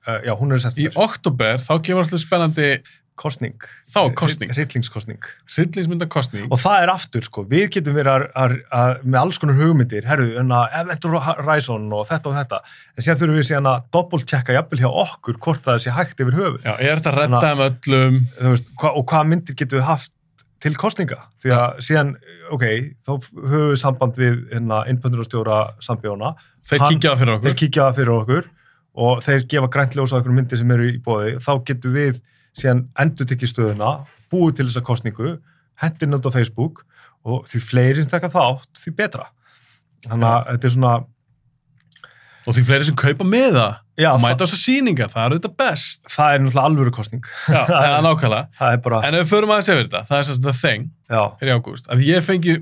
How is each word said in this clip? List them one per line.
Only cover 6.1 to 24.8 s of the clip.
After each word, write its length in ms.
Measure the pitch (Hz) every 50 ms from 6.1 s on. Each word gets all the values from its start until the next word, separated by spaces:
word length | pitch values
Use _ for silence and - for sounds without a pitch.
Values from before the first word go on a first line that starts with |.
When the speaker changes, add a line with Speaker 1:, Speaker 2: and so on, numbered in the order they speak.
| - 151 127 123 - 101 101
Speaker 1:
Og 100 | 123 131
það 200 | 123 - 190 208 190
er 100 | 175 175
aftur, 320 | 185 175 - - - 117
sko, 220 | - - - 110 98
við 240 | 98 131 170 208 -
getum 240 | - 202 151 147 143
verið 160 | 151 139 139
að, 140 | 135 131 143 -
að, 240 | - 131 131 120 123 123 - _
að, 240 | 131 120 123 127 127 127
með 160 | 135 127 131 127
alls 180 | 143 185 -
konar 200 | - - 147 135 135
hugmyndir, 480 | 151 165 165 143 120 123 113 104 104
herru, 220 | 120 151 143 123 117 113
en 120 | 123 127 127
að 220 | 123 120 120 110 127
Event 320 | 160 170 180 170 156 -
Horizon 800 | 165 160 160 131 156 165 151 143 151 156 151 139 - 117 107 107 107
og 180 | 107 104 104
þetta 240 | - 160 156 156 147
og 60 | 139 143
þetta. 200 | 139 123 101 95 - - - - -
En 180 | _ _ - 120
síðan 140 | 160 165 131
þurfum 180 | 170 156 156
við 80 | 156 139
síðan 220 | 120 151 143 139 135
að 140 | 131 123 123 _
doppeltjekka 680 | - 175 175 180 180 - - - - 131 123 - 127
jafnvel 240 | 135 - - - 117
hjá 80 | 127 127
okkur 480 | 135 170 - - - _ - 120 117
hvort 240 | - - 170 156 160
það 160 | - 135 123 113
sé 140 | 117 127 120
hægt 300 | 156 180 - - - 131
yfir 160 | 123 123 175
höfuð. 180 | 196 170 127 117
Speaker 2:
Já, 100 | - 117 107
er 220 | 117 127 143 156
þetta 140 | 160 160 156
að 80 | 131 139
redda 240 | 151 139 123 120 151
Speaker 1:
Þannig 180 | 156 147 139
að 140 | 135 135 127
Speaker 2:
þeim 160 | 123 - 139
öllum? 260 | 131 131 131 131 131 131 123 123
Speaker 1:
Þú 260 | - - 127 127 123
veist, 160 | 117 120 - -
hva-, 200 | - - 151 127
og 100 | 135 123
hvaða 240 | 127 165 156 151 156
myndir 300 | 165 180 170 - 135 -
getum 180 | 143 123 135
við 80 | 135 131
haft 260 | 151 160 139 - - _ _ _ _ _ _ _ _ _ _
til 120 | - 151 156
kosninga? 440 | - - 220 220 - 180 127 123 - - _ _
Því 180 | _ - 131 123
að 240 | 120 120 120 - -
síðan, 340 | 127 - 156 151 147 143 131 - _ - - 170 165
ok, 180 | 170 160 127 123 113 110 117 135 147 139
þá 140 | _ _ - 143
f-, 180 | 135 123 - - -
höfum 300 | - 131 143 151 151 147
við 100 | 143 131
samband 380 | 135 139 127 123 135 123 123
við, 220 | 127 127 123 120 117 120
hérna, 340 | - 120 117 117 113 107 107